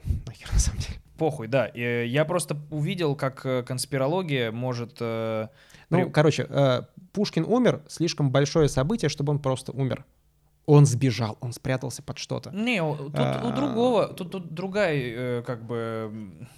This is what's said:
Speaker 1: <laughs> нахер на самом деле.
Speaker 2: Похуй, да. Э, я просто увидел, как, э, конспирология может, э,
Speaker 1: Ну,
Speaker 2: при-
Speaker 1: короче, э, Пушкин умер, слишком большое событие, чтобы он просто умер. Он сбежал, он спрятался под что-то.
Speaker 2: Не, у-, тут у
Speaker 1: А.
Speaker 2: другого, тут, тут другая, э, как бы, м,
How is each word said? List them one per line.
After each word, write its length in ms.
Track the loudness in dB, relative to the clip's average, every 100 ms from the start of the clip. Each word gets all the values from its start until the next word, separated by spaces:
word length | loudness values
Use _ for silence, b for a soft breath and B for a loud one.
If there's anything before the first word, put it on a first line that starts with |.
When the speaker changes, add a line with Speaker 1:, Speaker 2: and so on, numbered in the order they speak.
| -4
Speaker 1:
<laughs> 140 | -4 -6
нахер 220 | -14 -2
на 60 | 2
самом 200 | 2 -2
деле. 140 | -6 -10 -14 -4
Speaker 2:
Похуй, 320 | -2 -2 0
да. 200 | 2 2
Э, 320 | -2 -2 0 0
я 180 | 0
просто 320 | 2 0 -2 -6 -6
увидел, 460 | -4 -2 0 0 0
как, 280 | -2 -4
э, 180 | -2 -2
конспирология 880 | -2 -6 -4 0 2 0 0 0 0
может, 460 | -2 -4 -4 -8 -6
э, 480 | -4 -2 -2 -2 -6 B B B -2
Speaker 1:
Ну, 140 | 0
Speaker 2:
при- 60 | 2
Speaker 1:
короче, 360 | 4 4 4 0
э, 340 | 2 4 2 -2 -16 -10
Пушкин 320 | -4 -2 0
умер, 380 | 2 4 4 2 -4
слишком 420 | -2 -2 0 2
большое 380 | 2 4 4 4
событие, 400 | 4 0 0 -2
чтобы 240 | -2 -2
он 80 | 0
просто 320 | -2 -4 -4
умер. 320 | -4 -4 -4 -10 _ _ _ _ _ 6
Он 200 | 10 10
сбежал, 500 | 6 2 0 -2 -4
он 120 | -10
спрятался 500 | -6 -4 -4 -4 -10
под 160 | -12 -12
что-то. 320 | -8 -8 -6
Speaker 2:
Не, 320 | -4 -2 0
у-, 140 | -2 -4
тут 200 | -4 -2
у 320 | 0 0 -2
Speaker 1:
А. 40 | -2
Speaker 2:
другого, 520 | -2 0 2 2 0
тут, 220 | -4 -10
тут 240 | -10 -10
другая, 400 | -8 -4 0 0 0 -2 -4 -4 -4
э, 20 |
как 200 | -4 -8 -6
бы, 100 | -6 -4 -6 -6
м, 360 | -8 -12 -14 -20